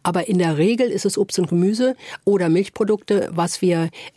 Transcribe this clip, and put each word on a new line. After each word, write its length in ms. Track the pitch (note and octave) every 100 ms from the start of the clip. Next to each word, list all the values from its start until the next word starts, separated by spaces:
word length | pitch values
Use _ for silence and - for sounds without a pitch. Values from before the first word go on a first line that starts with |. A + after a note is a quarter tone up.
Aber 260 | - F3 -
in 100 | F3+
der 200 | E3+ D3+
Regel 300 | F3 A#3 B3
ist 160 | G3
es 140 | G3+ -
Obst 200 | G3 -
und 100 | E3+
Gemüse 460 | F3 F#3 A3 B3+ B3+ - -
oder 240 | - G3+ F3
Milchprodukte, 800 | E3+ G3 - G#3 G#3+ - G3+ -
was 320 | E3+ E3+ -
wir 280 | F#3 E3+ E3 - -